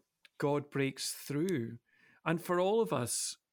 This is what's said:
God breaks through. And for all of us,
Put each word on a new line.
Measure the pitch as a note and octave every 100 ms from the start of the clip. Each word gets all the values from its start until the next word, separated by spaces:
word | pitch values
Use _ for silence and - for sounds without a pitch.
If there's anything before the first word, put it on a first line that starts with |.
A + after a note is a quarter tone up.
| _ _ - -
God | D3 C#3+ C#3+
breaks | C#3 C3+ C3+ -
through. | - - C#3+ F#3 D3+ A#2 A#2 _ _ _ _ D#3
And | E3
for | - F3
all | F#3 A3+
of | A3
us, | C3 A#2+ - - - _